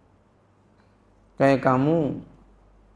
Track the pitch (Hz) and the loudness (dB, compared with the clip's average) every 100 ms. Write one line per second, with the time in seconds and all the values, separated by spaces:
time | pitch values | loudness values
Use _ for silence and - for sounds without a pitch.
0 | _ _ _ _ _ _ _ _ _ _ | _ _ _ _ _ _ _ _ _ _
1 | _ _ _ - 139 131 131 127 143 165 | _ _ _ -2 0 2 0 0 0 0
2 | 139 - - - - _ _ _ _ | -2 -6 -14 -20 -20 _ _ _ _